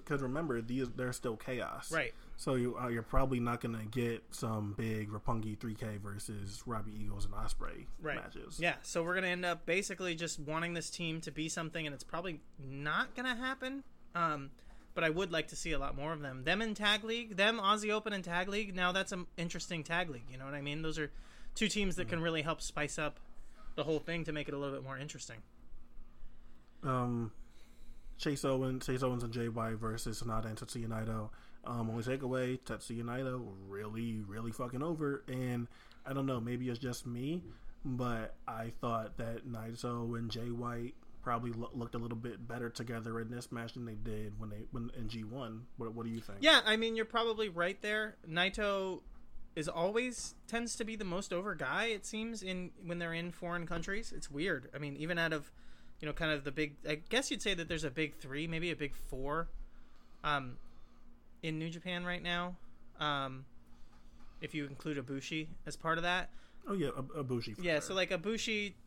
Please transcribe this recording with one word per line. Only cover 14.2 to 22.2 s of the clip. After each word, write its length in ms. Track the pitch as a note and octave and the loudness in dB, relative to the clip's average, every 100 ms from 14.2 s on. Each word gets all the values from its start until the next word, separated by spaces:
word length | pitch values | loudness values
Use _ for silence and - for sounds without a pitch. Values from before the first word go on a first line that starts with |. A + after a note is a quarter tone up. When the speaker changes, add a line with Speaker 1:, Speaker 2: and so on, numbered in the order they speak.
| E3 D3+ C#3 - - - - | 4 2 -4 -10 -14 -14 -6
Speaker 2:
but 100 | - | 2
I 60 | E3 | 4
would 220 | D#3+ F#3+ | 4 4
like 160 | E3 D#3 | 2 0
to 80 | - | -2
see 160 | F#3 | 2
a 80 | C#3+ | 2
lot 160 | C#3 C3+ | 2 0
more 180 | D3 | 0
of 80 | D#3+ | -2
them. 220 | C#3+ C3 | -4 -2
Them 180 | C3 F#3+ | 2 4
in 140 | A3+ G3+ | 2 4
Tag 280 | G#3 G#3 | 6 6
League, 340 | A3 A#3 A3+ F#3+ | 4 -2 0 6
them 200 | G3+ A3+ | 6 8
Aussie 320 | G3 G#3+ G#3+ | 6 6 6
Open 220 | G#3+ G#3 | 2 2
and 100 | G3 | -2
Tag 240 | F3+ F3 F#3+ | 2 2 2
League. 280 | G3+ G#3 F#3 | 2 0 4
Now 160 | F3+ | 4
that's 200 | F3+ F#3+ | 4 2
an 140 | F#3+ F3 - | -2 -4 -2
interesting 480 | E3+ - - E3+ | -2 -2 -2 -2
Tag 260 | D3+ E3+ F3 | 0 2 2
League, 180 | B2 A2+ | -2 -6
you 80 | B2+ | -6
know 80 | C3+ | -4
what 80 | |
I 80 | C#3+ | -4
mean? 220 | C#3+ D3+ | -2 0
Those 160 | D#3+ D#3 | 0 0
are 120 | D3 - - - - - | -2 -4 -12 -8 -4 4
two 120 | G#3+ | 4
teams 280 | G#3+ G3 E3+ | 6 4 4
that 80 | |
Speaker 1:
Mm-hmm. 60 | F3 | 2
Speaker 2:
can 100 | E3+ | 2